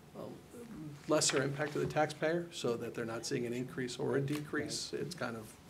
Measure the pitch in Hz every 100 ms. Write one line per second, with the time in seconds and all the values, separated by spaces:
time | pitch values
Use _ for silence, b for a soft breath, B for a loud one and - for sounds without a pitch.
0 | - - - - - 247 233 156 151 143
1 | - 156 - 147 135 143 147 143 139 151
2 | 151 - 156 175 170 - 123 117 117 123
3 | 113 113 - 135 120 123 127 135 123 -
4 | 131 135 143 151 - 151 151 - - -
5 | - - 123 113 107 -